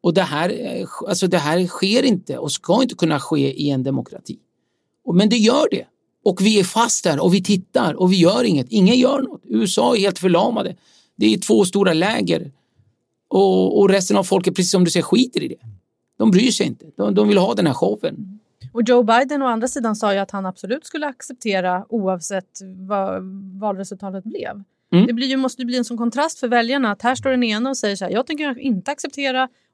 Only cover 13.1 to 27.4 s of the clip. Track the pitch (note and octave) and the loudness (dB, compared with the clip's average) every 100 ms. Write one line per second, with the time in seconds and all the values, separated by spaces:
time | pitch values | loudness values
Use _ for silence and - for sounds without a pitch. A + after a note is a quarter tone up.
13.1 | _ _ F#3 G3 F#3 F#3 G#3+ G3 G3 F#3+ | _ _ 2 4 4 2 4 4 4 2
14.1 | G3+ F#3 G3 F#3 - F3+ F#3+ F3 F3+ - | 0 2 0 0 -2 0 2 2 2 2
15.1 | G#3 B3+ - D3 - A2+ G2+ _ _ _ | 2 2 -2 -8 -12 -18 -20 _ _ _
16.1 | _ A3 F#3 B3 - D#3 B2 - - G#3 | _ 4 4 4 0 -4 -6 -16 -4 -2
17.1 | G3 G#3 G3+ F#3+ A3 F3 C3 F#3 G#3+ - | 2 4 4 2 2 0 0 -2 -2 -6
18.1 | - G3 G#3 _ _ - A#3 A3+ B3 A3 | -8 -14 -18 _ _ -12 -4 2 4 4
19.1 | A3+ C4 D4 C4+ A3+ B3+ C#4+ A#3 G#3+ G#3+ | 2 2 -2 -2 -2 -4 -4 -4 -2 -2
20.1 | G3 G3 G3+ F#3+ F#3 F#3+ C4 - D#4+ D4 | -2 -4 -6 -8 -10 -8 -8 -8 -8 -8
21.1 | C4 - B3+ A3 G3 F3+ F3+ - A#3 F#3+ | -10 -18 -10 -4 -2 0 -4 -4 -4 -2
22.1 | F#3 D#3+ G3 F#3 - F#3+ F#3 F#3+ G3+ F#3+ | -4 -6 -8 -8 -20 -20 -18 -6 -4 -2
23.1 | F#3+ F#3 G3 G3 F#3+ G#3 F#3+ F#3+ F#3+ G3 | -6 -8 -14 -14 -8 -6 -6 -8 -12 -10
24.1 | F#3+ G3+ F4 - G#3 - _ _ E3+ A3 | -10 -10 -10 -10 -12 -18 _ _ 2 2
25.1 | A#3 C4 C4+ C4 - B3 B3+ A#3+ A#3 A#3 | 0 -2 -2 -4 -6 -6 -4 -4 -4 -4
26.1 | A#3 D#4 - B3 A#3+ A#3 C#4 A#3+ G3+ A#3+ | -2 -4 -4 -2 0 0 0 -2 -2 -2
27.1 | C4 C4+ B3+ | -2 0 0